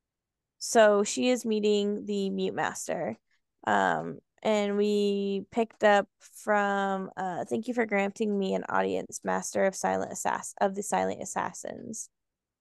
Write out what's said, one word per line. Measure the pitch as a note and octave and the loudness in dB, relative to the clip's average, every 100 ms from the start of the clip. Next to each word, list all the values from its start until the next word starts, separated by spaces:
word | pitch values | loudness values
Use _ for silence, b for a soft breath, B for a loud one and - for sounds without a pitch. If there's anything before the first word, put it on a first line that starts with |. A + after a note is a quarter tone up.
| _ _ _ _ _ _ | _ _ _ _ _ _
so | - A#3 G#3+ G#3 | 2 6 6 6
she | G#3 - B3+ | 2 0 2
is | B3 A#3+ | 2 0
meeting | G#3+ G#3 G#3 G3+ G#3 G#3 | 0 2 2 2 -2 -4
the | G3+ G3 | -2 -2
mute | F#3+ F#3 | -2 -2
master. | - A#2 - - E3 E3 A#3 _ _ _ _ - | -2 -4 -4 -6 -4 -4 -8 _ _ _ _ 0
Um, | G3 F#3+ D#3+ E3+ D#3+ _ _ | 2 2 0 -4 -10 _ _
and | - G#3+ G3+ G3+ | -2 0 0 0
we | G#3 G#3 G3+ G3+ G3 G3 F#3+ | 2 2 2 0 -2 -4 -4
picked | - A3 - | -2 -2 2
up | G#3+ G3+ G3 _ | 6 6 4 _
from, | - - - G#3 G3+ G3 G3 F#3+ F#3+ - | -20 -8 0 2 2 0 0 -2 -6 -6
uh, | F#3 E3 E3 | -6 -4 -4
"Thank | A#3 A3 | -4 -2
you | |
for | A#3+ A3 | -2 0
granting | G3+ G3 - G#3+ G3+ | 0 0 0 0 0
me | F#3+ F#3+ | 0 -2
an | - | 0
audience, | F#3+ F#3+ F#2 - - | 0 2 0 -4 -6
master | F#3 F#3 - G3+ G3 | -4 -2 -2 0 0
of | F#3 | 0
silent | F#3+ - - | 0 0 -2
assass-, | - - - - - | -4 -4 -4 -6 -2
of | G3+ G3 | -2 -2
the | |
silent | G3+ F#3+ F#3+ - | -2 0 0 -4
assassins." | - - - - - - - A3 - _ _ _ _ _ | -8 -6 -6 -8 -12 -12 -12 -12 -14 _ _ _ _ _